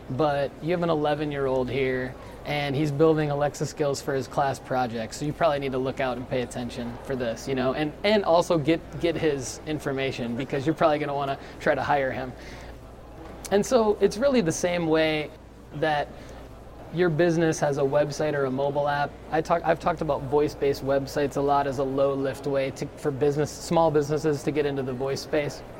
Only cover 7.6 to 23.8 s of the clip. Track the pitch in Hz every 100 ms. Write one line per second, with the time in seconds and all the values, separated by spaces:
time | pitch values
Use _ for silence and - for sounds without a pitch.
7.6 | 127 135 151 - 202 214 185 170 170 170
8.6 | 139 165 - 143 165 160 160 143 120 -
9.6 | 156 151 147 135 135 120 120 117 123 143
10.6 | 131 156 165 147 143 143 139 135 - -
11.6 | - - 123 147 131 123 131 123 - -
12.6 | - - - - - - - - - 202
13.6 | 202 254 214 208 196 202 277 254 165 160
14.6 | 180 175 165 156 160 156 147 - - -
15.6 | - 147 156 147 - - - - - -
16.6 | - - - 165 180 151 175 165 160 156
17.6 | 147 139 139 147 147 143 151 143 135 131
18.6 | 143 143 143 143 147 - - 156 160 170
19.6 | 160 170 180 170 156 135 139 147 147 -
20.6 | 143 143 135 139 135 151 143 143 139 143
21.6 | 143 131 135 135 139 135 135 127 147 135
22.6 | 135 127 147 - 151 131 147 147 147 -
23.6 | - 170